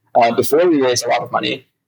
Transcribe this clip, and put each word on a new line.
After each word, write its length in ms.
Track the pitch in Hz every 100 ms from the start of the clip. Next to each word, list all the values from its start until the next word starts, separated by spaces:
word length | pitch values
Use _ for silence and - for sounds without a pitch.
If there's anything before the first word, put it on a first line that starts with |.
| _
uh, 200 | 131 117
before 340 | 117 127 147 180
we 140 | 147
raised 220 | 131 123
a 40 | 120
lot 140 | 120
of 80 | 117
money. 360 | 113 123 127 _ _